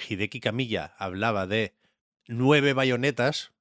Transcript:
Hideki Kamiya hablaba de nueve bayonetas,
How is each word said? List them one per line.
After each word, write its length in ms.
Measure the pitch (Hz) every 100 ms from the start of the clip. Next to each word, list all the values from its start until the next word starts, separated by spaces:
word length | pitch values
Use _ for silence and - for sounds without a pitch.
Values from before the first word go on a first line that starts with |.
| -
Hideki 320 | 98 104 120
Kamiya 540 | 117 117 123 98 78 -
hablaba 480 | 98 95 113 104 92
de 300 | 107 101 - _ _ _ _ -
nueve 460 | 117 127 147 139
bayonetas, 800 | 135 131 120 139 123 127 - - _